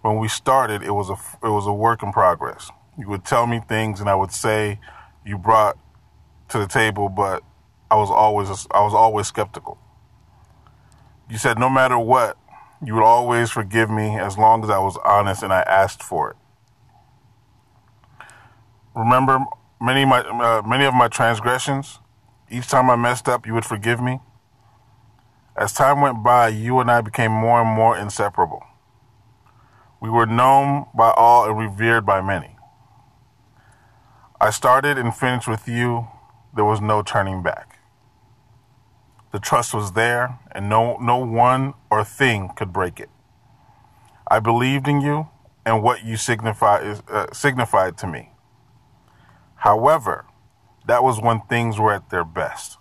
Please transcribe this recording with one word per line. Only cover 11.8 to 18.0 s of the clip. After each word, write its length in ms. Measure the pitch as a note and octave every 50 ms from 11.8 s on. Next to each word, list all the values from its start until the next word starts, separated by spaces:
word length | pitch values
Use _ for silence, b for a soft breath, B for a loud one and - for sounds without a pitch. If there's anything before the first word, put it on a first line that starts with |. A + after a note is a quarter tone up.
| C3 B2+ B2+ A#2+
what, 400 | A#2 A2 B2+ B2+ A#2 G2+ - _ _ _ B B B B B B D#3
you 120 | A#2 G#2+
would 80 | A2+ A2
always 480 | A2+ A#2 B2 B2 A#2+ A#2+ A#2+ A#2+ A2+
forgive 400 | - A#2+ G#2+ F#2+ G#2 A2+ A2+ G#2+
me 260 | A2 G#2+ G#2+ G#2+ G#2+
as 180 | G#2+ F#2 G2+ F#2+
long 280 | G#2 A2 A2 A2+ A2+ G#2+
as 80 | G#2+
I 80 | G2+ G2
was 180 | F#2+ G2 F#2+ - -
honest 380 | - G2+ G#2 G2+ G2+ F#2+ - A2
and 100 | G2 F#2+
I 80 | -
asked 400 | - - F#2+ F#2+ G2 F#2+ - -
for 300 | - - - D#2+ C#2+ G#1
it." 60 | - _ _ _ _ _ _ _ _ _ _ _ _ _ _ _ _ _ _ _ _ _ _ _ _ _ _ _ _ _ _ _ _ _